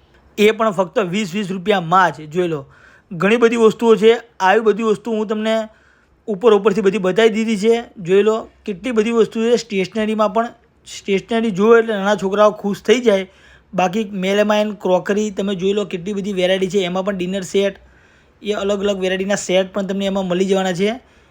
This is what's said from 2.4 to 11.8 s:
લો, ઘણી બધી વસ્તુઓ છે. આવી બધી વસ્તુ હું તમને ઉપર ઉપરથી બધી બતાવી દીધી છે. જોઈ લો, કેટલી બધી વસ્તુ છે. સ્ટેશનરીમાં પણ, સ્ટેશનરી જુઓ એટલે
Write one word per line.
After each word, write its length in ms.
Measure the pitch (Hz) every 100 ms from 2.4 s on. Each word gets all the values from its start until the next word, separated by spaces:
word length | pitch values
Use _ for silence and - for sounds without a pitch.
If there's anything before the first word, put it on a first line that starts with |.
| 180
લો, 120 | 147 139 _ - _ -
ઘણી 260 | 170 190 240
બધી 240 | 226 233
વસ્તુઓ 320 | 220 - 233 208
છે. 160 | 220 233 - -
આવી 240 | 190 220
બધી 240 | 220 208 220
વસ્તુ 260 | 202 240 214
હું 120 | 214
તમને 260 | 214 220 220 220 _ _ _ _ _ -
ઉપર 240 | 190 233
ઉપરથી 320 | 208 202 196 196
બધી 160 | 208 190
બતાવી 280 | 185 226 208
દીધી 220 | 226 208
છે. 260 | 220 233 233 -
જોઈ 240 | 165 196
લો, 140 | 208 220 - _
કેટલી 280 | - 175 247
બધી 200 | 220 220
વસ્તુ 260 | 233 220 226
છે. 160 | 226 233
સ્ટેશનરીમાં 800 | - 196 180 220 214 220 214
પણ, 160 | 208 233 - _ _ -
સ્ટેશનરી 640 | - - 190 - 233 226
જુઓ 280 | 180 214
એટલે 160 | 233